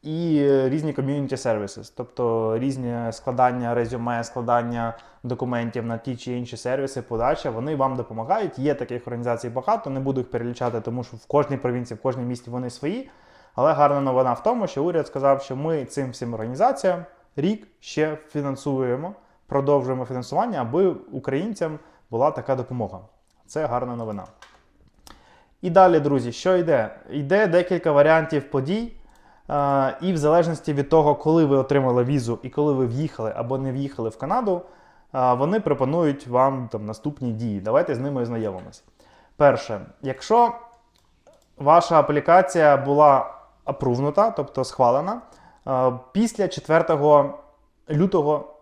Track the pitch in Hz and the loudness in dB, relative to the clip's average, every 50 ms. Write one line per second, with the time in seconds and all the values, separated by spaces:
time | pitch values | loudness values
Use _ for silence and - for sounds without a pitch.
0 | _ 147 156 160 170 170 156 147 143 143 139 135 131 131 135 160 151 156 143 - | _ -6 -6 -4 0 2 2 4 4 4 4 4 4 2 0 0 -2 -4 -4 -4
1 | 143 135 139 147 143 131 139 123 - 127 113 107 104 98 - - 104 - _ - | -2 -2 -2 -2 -2 -4 -6 -4 -2 -2 -2 -2 -2 -6 -8 -12 -18 -18 _ -14
2 | 123 - _ - 123 117 113 113 110 110 113 113 123 139 135 131 127 120 117 117 | -14 -12 _ -4 -2 0 0 0 0 0 -2 0 -2 -2 -4 -4 -6 -6 -6 -4
3 | 117 117 110 - - - 127 123 127 127 123 123 120 117 117 120 120 117 120 123 | -6 -6 -8 -8 -8 -6 0 2 2 2 2 0 -4 -2 0 -2 -2 -2 -4 -6
4 | 117 120 120 117 117 117 - 127 120 113 120 120 120 120 120 117 117 117 113 - | -4 -4 -4 -4 -6 -6 -8 -8 -2 0 0 0 0 -2 -4 -4 -4 -6 -6 -10
5 | - - _ _ _ 123 123 - 135 123 123 120 117 117 110 123 113 117 117 113 | -18 -20 _ _ _ -8 -6 -6 -4 -4 -4 -4 -4 -4 -6 -6 -6 -6 -6 -8
6 | - 135 127 120 - 127 123 123 120 117 - 117 - 123 127 139 139 135 135 131 | -6 -8 -10 -10 -8 -8 -8 -8 -8 -10 -12 -8 -6 -4 -4 -2 -4 -4 -6 -8
7 | 117 - 120 110 117 127 156 156 - 151 113 113 123 147 156 139 135 135 127 127 | -8 -6 -4 -2 0 0 0 0 -4 -6 -6 -6 -6 -4 -2 0 0 -2 -2 -4
8 | 117 - 117 110 113 123 185 226 214 170 - - 127 151 143 - 123 - 123 120 | -8 -8 -8 -10 -2 -2 -2 -2 -2 -4 -6 -4 -2 -2 -2 -2 -4 -8 -8 -10
9 | - - 120 120 120 123 120 113 - 123 117 127 127 - 220 220 226 147 135 135 | -8 -8 -8 -6 -4 -4 -4 -4 -4 -6 -6 -4 -2 0 -2 -2 -2 -6 -6 -4
10 | 135 135 139 127 123 - - 117 117 120 120 - 127 123 113 117 104 - 117 123 | -2 -2 -2 -2 -4 -4 -4 -4 -4 -4 -6 -4 -4 -4 -4 -4 -6 -6 -6 -6
11 | 120 - - 110 - _ - 147 147 - 143 - - 123 123 123 123 120 120 107 | -8 -10 -14 -20 -14 _ 0 0 0 0 -2 -4 -2 -2 -2 -2 -6 -8 -10 -6
12 | _ 131 127 123 123 123 127 123 - - 120 127 127 123 120 - - 147 196 247 | _ -4 -4 -4 -6 -6 -8 -8 -10 -10 -10 -8 -8 -8 -10 -6 -6 -6 -6 -6
13 | 269 - - _ _ _ _ - _ _ _ - 123 151 156 143 147 143 143 143 | -10 -12 -18 _ _ _ _ -20 _ _ _ 0 2 2 4 4 4 4 4 2
14 | 139 135 127 127 131 127 120 - - 208 247 247 208 180 - 135 143 175 175 165 | 0 2 2 2 2 2 0 0 0 -2 0 0 -2 -4 -4 -4 -4 -2 0 -2
15 | 143 - - 143 135 139 139 135 135 - 135 131 143 160 165 151 131 113 - - | -4 -2 -6 0 2 2 2 2 0 -8 -8 -6 -4 -2 -2 -4 -4 -6 -6 -6
16 | 139 127 123 - 127 120 117 107 110 117 127 135 202 - 269 277 - 190 180 170 | -6 -6 -6 -8 -8 -8 -6 -6 -6 -8 -2 0 0 0 0 0 -2 -2 -2 -2
17 | 170 - _ _ _ _ _ - 143 185 220 214 - _ _ _ - - - - | -6 -14 _ _ _ _ _ -2 -2 -2 -2 -4 -8 _ _ _ -20 -10 -2 -2
18 | 151 156 156 151 - - - 147 143 143 135 131 - 147 139 135 131 123 120 131 | -2 -2 -2 -8 -12 -10 -8 -6 -4 -4 -6 -6 -4 -4 -2 -2 0 -2 -2 -4
19 | 151 180 208 - _ _ _ _ _ _ - 143 139 139 147 143 127 127 131 127 | -4 -10 -12 -14 _ _ _ _ _ _ -2 0 2 4 2 2 2 0 -4 -4
20 | 127 117 131 123 123 - - 160 214 247 208 147 127 113 120 170 196 185 160 - | -4 -6 -6 -8 -8 -4 -2 -2 -2 -2 -2 -4 -4 -2 0 2 2 2 0 -2
21 | - - - 135 - - 135 139 175 226 220 - 175 160 156 147 - _ _ _ | -10 -12 -12 -8 -6 -4 -4 -2 -4 -4 -4 -4 -6 -6 -6 -10 -16 _ _ _
22 | _ _ - 113 131 151 151 - 120 - 135 123 123 - 127 123 110 95 - 92 | _ _ -2 0 0 0 0 -2 -4 -4 -4 -4 -4 -8 -6 -6 -6 -6 -8 -14
23 | 98 - _ _ _ _ _ _ _ _ - 151 156 139 117 123 127 123 120 117 | -20 -20 _ _ _ _ _ _ _ _ -6 -4 -4 -2 -2 -4 -4 -4 -8 -8
24 | 117 110 107 98 92 - - _ - - _ _ _ _ _ _ _ _ _ _ | -8 -8 -8 -10 -12 -14 -20 _ -20 -20 _ _ _ _ _ _ _ _ _ _
25 | _ - - _ _ _ _ _ _ _ _ _ - 180 165 190 190 185 170 156 | _ -20 -20 _ _ _ _ _ _ _ _ _ -6 2 6 8 8 8 8 4
26 | 143 143 143 135 117 120 117 - - 185 185 180 175 160 156 127 110 104 - - | 2 2 0 0 0 -2 -8 -4 0 2 2 2 2 2 2 0 0 -2 -6 -16
27 | - - - 147 143 139 180 202 220 196 160 180 180 180 190 170 170 165 151 143 | -16 -10 -8 -6 -2 0 2 2 2 4 4 2 2 2 -2 -2 0 2 4 6
28 | 143 151 160 160 156 - 160 147 135 - - 139 131 139 185 220 233 233 - - | 6 6 6 4 4 0 -2 -4 -4 -2 -4 -4 -2 -2 -4 -4 -4 -8 -12 -16
29 | - - - _ _ _ _ _ _ - 147 143 143 139 139 139 135 135 - - | -20 -20 -20 _ _ _ _ _ _ -6 -4 -2 0 2 2 2 2 0 -2 -2
30 | 165 185 190 160 143 151 156 170 170 165 170 - - - 151 139 139 139 165 160 | -2 -2 -2 2 2 4 4 4 4 2 0 -4 -4 -4 -2 -2 0 4 4 4
31 | 151 147 147 147 - 156 160 165 160 143 139 135 131 135 143 139 135 127 123 123 | 6 6 2 2 2 2 4 4 4 4 4 2 2 2 2 2 2 2 2 2
32 | 123 123 143 143 120 113 117 107 - 127 - - 147 151 143 131 131 117 113 131 | 2 2 0 -2 0 -2 -6 -6 -6 -10 -4 0 0 0 2 0 0 -2 -2 -4
33 | 156 156 - - 113 110 - - 120 120 131 135 135 135 127 135 139 139 139 - | -4 -6 -6 -6 -6 -6 -4 -6 -6 -4 -4 -4 -4 -4 -4 -6 -6 -8 -6 -6
34 | 113 113 107 - - 139 190 247 254 208 185 175 170 - - _ _ _ _ _ | -6 -6 -6 -8 -6 -4 -2 -2 0 0 -2 -2 -4 -12 -20 _ _ _ _ _
35 | _ _ - 135 127 127 123 123 135 156 196 220 202 - 147 131 135 127 151 170 | _ _ -4 0 2 2 2 2 2 0 0 0 0 0 0 0 0 0 0 2
36 | 170 151 139 139 - 123 120 123 131 135 135 131 127 113 - 107 104 104 110 - | 2 0 0 -2 -6 -2 2 2 2 2 2 -2 -8 -8 -8 -8 -8 -8 -10 -6
37 | - 147 147 - 131 123 113 107 117 117 104 98 92 110 113 143 - 165 143 117 | -8 -8 -8 -6 -6 -6 -4 -4 -4 -4 -4 -4 -4 0 2 2 2 0 -4 -4
38 | 127 143 143 131 120 117 120 113 110 104 95 90 87 - - - _ _ _ _ | -4 -4 -4 -4 -4 -4 -4 -4 -6 -6 -6 -8 -14 -16 -20 -20 _ _ _ _
39 | - _ _ _ _ _ _ _ 151 143 123 113 - - 113 101 95 - - _ | -20 _ _ _ _ _ _ _ 4 4 4 4 -2 -6 -10 -10 -10 -14 -20 _
40 | - 135 131 - - - 220 233 240 226 233 - - - _ _ _ _ _ _ | -8 -8 -8 -8 -2 2 4 4 4 4 2 -4 -14 -20 _ _ _ _ _ _
41 | _ _ _ _ _ _ _ _ _ _ _ - 139 139 156 170 170 - 170 156 | _ _ _ _ _ _ _ _ _ _ _ -2 4 6 6 6 6 6 4 4
42 | 147 151 147 147 143 - 165 185 185 180 - 175 156 147 143 135 131 139 143 147 | 4 4 2 0 4 6 6 6 6 4 2 4 6 6 6 6 4 2 4 6
43 | 151 147 139 131 - - - - - _ _ _ _ - 139 - - 131 120 120 | 8 8 8 6 2 -2 -10 -16 -20 _ _ _ _ -8 -6 -2 0 0 0 0
44 | 139 143 147 - 208 226 214 - 143 139 - - 131 - - - 131 120 120 139 | 0 0 2 2 2 2 2 -4 -6 -6 -4 -6 -6 -6 0 2 4 4 4 4
45 | 156 185 220 240 - - - _ _ - _ _ _ - 135 127 127 127 123 120 | 0 -2 -6 -8 -10 -18 -20 _ _ -20 _ _ _ -4 -2 2 2 2 0 -2
46 | - - _ 190 226 226 - - 202 - - - - - 156 165 165 - 165 147 | -12 -6 _ 0 0 0 0 -2 -2 -2 -2 -6 -2 2 2 2 4 4 0 2
47 | 143 151 147 147 135 - - - - _ _ _ _ _ _ _ _ - 156 147 | 6 6 6 6 6 4 -2 -10 -18 _ _ _ _ _ _ _ _ -4 0 2
48 | 175 196 190 180 147 147 151 147 - - - - | 2 2 2 0 2 2 0 -2 -2 -8 -20 -20